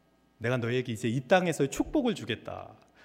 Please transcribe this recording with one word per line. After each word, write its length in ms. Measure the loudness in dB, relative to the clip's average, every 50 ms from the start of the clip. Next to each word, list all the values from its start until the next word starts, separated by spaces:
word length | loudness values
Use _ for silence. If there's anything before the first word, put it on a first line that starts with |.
| _ _ _ _ _ _ _
"내가 220 | -4 -2 0 0 0
너에게 340 | 0 0 0 -2 -2 -2
이제 160 | -4 -2 -2 0
이 120 | 0 0
땅에서의 500 | 2 4 4 4 4 2 2 2 0 0
축복을 440 | 0 -2 -2 0 0 0 2 0 -2
주겠다. 600 | -2 -4 -6 -6 -6 -6 -12 -10 -10 -12 -14 -18 -20 -20 _ _ -20